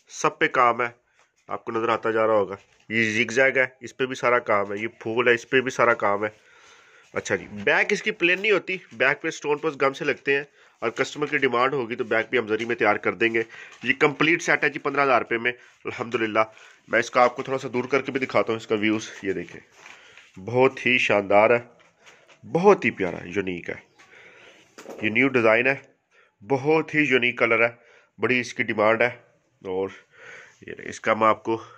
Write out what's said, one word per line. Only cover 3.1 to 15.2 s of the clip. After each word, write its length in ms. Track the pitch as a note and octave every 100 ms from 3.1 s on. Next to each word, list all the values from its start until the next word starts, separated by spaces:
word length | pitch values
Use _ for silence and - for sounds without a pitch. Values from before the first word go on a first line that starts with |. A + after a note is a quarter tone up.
जिगजैग 460 | G#2+ A2+ A#2 C3+ C3
है, 180 | B2+ _
इस 100 | A#2
पे 140 | - B2+
भी 80 | C3
सारा 220 | B2 A#2+
काम 320 | A#2 G#2 G2+
है, 80 | G2+
ये 80 | A2+ -
फूल 260 | A2+ A2+ B2
है, 60 |
इस 100 | A#2+ -
पे 140 | C3
भी 100 | B2
सारा 220 | - A#2+ A#2
काम 280 | G#2 G2+
है। 80 | G#2 - _ _ - - _ - _
अच्छा 220 | - - G2
जी, 80 | D2+ G#2
बैक 300 | G2+ E3+ -
इसकी 180 | G3+ A3
प्लेन 280 | G#3 E3+ F3+
नहीं 120 | G#3+
होती, 280 | F#3+ - F#3 -
बैक 260 | A2+ C3 C#3+
पे 80 | D#3+
स्टोन 260 | D3 D3 D3
पस 180 | D#3+ C#3
गम 140 | C#3
से 120 | C3+
लगते 300 | C#3 B2 C#3
हैं 120 | C#3 D3 _ _ -
और 80 | A#2
कस्टमर 340 | A2+ C3 D3 D3
की 120 | D3
डिमांड 360 | C3+ A#2+ B2+
होगी 220 | C#3+ A2+ B2
तो 80 | A2+
बैक 220 | A2+ A2
भी 80 | B2
हम 80 | G#2+
जरी 180 | G#2+
में 120 | A#2 A#2
तैयार 220 | A2 G#2+
कर 160 | A2
देंगे। 260 | F#2 A2+ A2+ A2+ - - -
ये 80 | A#2+
कंप्लीट 480 | - D3+ C3+ D3+ E3+
सेट 220 | - D3
है 60 | D3
जी, 80 | D3
पन्द्रह 240 | D3 C#3
हज़ार 180 | C#3 A#2+